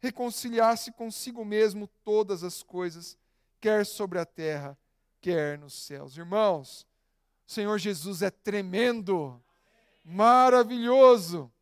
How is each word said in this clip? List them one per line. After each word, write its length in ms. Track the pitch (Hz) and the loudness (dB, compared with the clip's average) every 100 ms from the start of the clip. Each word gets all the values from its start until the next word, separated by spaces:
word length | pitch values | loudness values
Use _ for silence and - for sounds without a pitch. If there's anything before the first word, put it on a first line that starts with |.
reconciliasse 920 | 254 - 247 226 247 233 226 226 - | -6 -6 -8 -6 -4 2 4 2 -4
consigo 520 | - 226 214 - 240 | -12 -12 -10 -12 -12
mesmo 420 | 214 214 214 202 208 _ | -4 2 2 0 -14 _
todas 380 | - 214 208 190 | -2 0 0 -4
as 180 | 175 170 | -8 -12
coisas, 560 | - 180 180 165 170 - _ _ _ _ | -12 -8 -8 -8 -20 -20 _ _ _ _
quer 240 | 214 214 | 0 0
sobre 340 | 202 - 202 180 | 0 -6 -6 -6
a 60 | |
terra, 540 | 165 - 160 151 143 139 _ _ _ _ | -8 -6 -6 -6 -10 -16 _ _ _ _
quer 380 | - 170 147 147 | -4 -2 -2 -6
nos 160 | 147 | -12
céus. 420 | - - 139 139 135 | -18 -16 -16 -16 -16
Irmãos, 720 | 170 196 214 170 131 - - _ _ _ _ _ _ | -6 0 2 0 -6 -20 -20 _ _ _ _ _ _
o 60 | |
Senhor 260 | - 208 208 | -6 -4 -2
Jesus 440 | 185 185 165 185 | -4 -6 -8 -6
é 80 | 190 | -6
tremendo, 1120 | - - 202 190 185 247 233 185 185 143 123 _ _ _ _ _ _ | -6 -6 -6 -4 -2 -2 -2 -4 -4 -4 -12 _ _ _ _ _ _
maravilhoso. 1500 | 160 175 226 247 254 247 233 247 233 262 262 240 170 175 131 _ | -14 2 4 6 6 6 4 -2 0 8 8 8 2 -10 -10 _